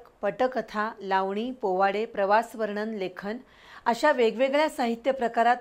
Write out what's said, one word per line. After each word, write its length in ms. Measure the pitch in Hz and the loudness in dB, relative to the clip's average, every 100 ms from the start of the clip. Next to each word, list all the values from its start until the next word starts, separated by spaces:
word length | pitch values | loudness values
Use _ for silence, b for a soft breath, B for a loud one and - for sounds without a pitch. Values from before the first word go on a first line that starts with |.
| - _ | -8 _
पटकथा, 680 | 202 202 254 247 214 214 214 - | -6 -2 -2 -2 -6 -6 -6 -6
लावणी, 500 | 196 190 190 196 240 | -2 0 0 -4 -6
पोवाडे, 540 | 254 202 185 196 202 | -4 -2 2 2 0
प्रवास 460 | 226 208 196 208 233 | -4 -2 2 2 2
वर्णन, 340 | 220 214 208 220 | -4 -4 -4 -6
लेखन 480 | 220 180 - 202 240 B B B B - | -6 -8 -8 -10 -10 B B B B -2
अशा 260 | 233 302 | 2 4
वेगवेगळ्या 560 | 262 220 214 269 285 311 | 4 2 2 2 2 0
साहित्य 420 | 302 240 233 269 | 0 -2 -2 -2
प्रकारात 460 | 262 233 233 233 247 | -2 -2 2 2 2